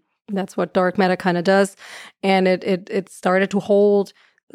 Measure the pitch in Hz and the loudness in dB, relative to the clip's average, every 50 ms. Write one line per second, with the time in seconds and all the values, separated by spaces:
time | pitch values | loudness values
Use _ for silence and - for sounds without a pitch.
0 | _ _ _ _ _ - 208 185 185 190 - - 185 165 - 196 185 180 175 - | _ _ _ _ _ -8 -6 -6 -6 -6 -6 -6 -6 -2 0 0 0 0 0 0
1 | 196 180 185 180 - 190 175 175 170 185 190 196 202 190 - _ - - - - | 0 0 0 -2 -2 -2 -2 0 0 2 2 2 2 0 -2 _ -20 -20 -20 -20
2 | - - _ _ - 196 196 190 185 185 185 170 - - 180 175 196 - - 202 | -20 -20 _ _ -2 0 2 2 2 2 0 0 -2 -2 -4 -4 -4 -6 -6 -6
3 | 180 - - - - 190 185 185 196 190 - 208 - - 208 202 202 208 202 202 | -6 -8 -10 -6 -2 0 0 0 0 0 -2 -4 -2 0 2 2 4 4 2 2
4 | 196 - - _ _ _ _ _ _ _ - | 0 -4 -8 _ _ _ _ _ _ _ -8